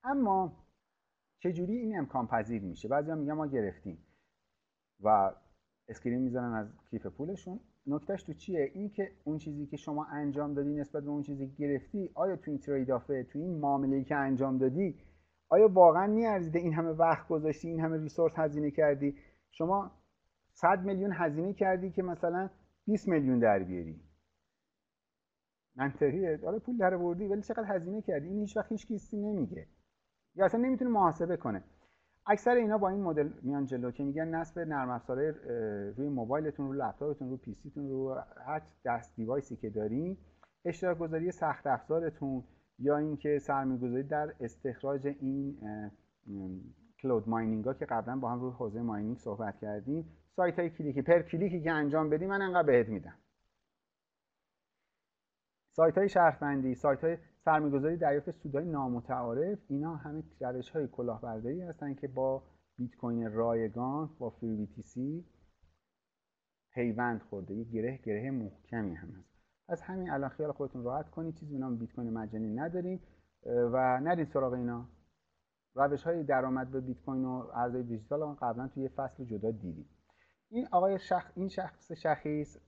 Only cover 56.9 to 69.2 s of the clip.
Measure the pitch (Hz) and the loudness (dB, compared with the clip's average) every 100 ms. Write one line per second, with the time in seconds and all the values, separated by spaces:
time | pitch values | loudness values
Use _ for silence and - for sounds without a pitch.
56.9 | 135 160 165 - _ - 156 151 139 147 | 2 0 -2 -10 _ 2 4 4 2 0
57.9 | 170 156 143 143 160 147 139 170 147 131 | 2 2 2 -2 -10 -4 -4 -2 -2 -2
58.9 | 120 120 127 120 120 170 202 _ 139 156 | -4 -4 -4 -2 -2 -2 -4 _ -4 -4
59.9 | 160 151 156 160 - 127 127 127 160 131 | -6 -8 -10 -12 -8 -6 -6 -6 -4 -4
60.9 | - 120 110 120 110 117 165 180 160 143 | -4 -6 -4 -6 -6 -6 -6 -8 -10 -8
61.9 | 135 139 127 131 131 - _ _ - 123 | -6 -6 -2 0 -2 -6 _ _ -8 -8
62.9 | - 123 117 113 110 117 117 110 110 127 | -6 -4 -2 -2 0 2 2 0 -2 -4
63.9 | 143 156 160 120 - 117 110 104 - - | -2 -6 -6 -10 -6 -6 -4 -6 -8 -14
64.9 | 127 135 160 175 _ _ _ _ _ _ | -8 -6 -6 -12 _ _ _ _ _ _
65.9 | _ _ _ _ _ _ _ _ - 120 | _ _ _ _ _ _ _ _ -4 -2
66.9 | 110 120 110 - 101 90 104 117 113 117 | 0 -2 -4 -6 -10 -8 -8 -6 -4 -4
67.9 | 135 113 104 127 135 104 - _ 117 101 | -4 -4 -4 -4 -6 -6 -12 _ -4 -4
68.9 | 82 85 90 | -6 -12 -18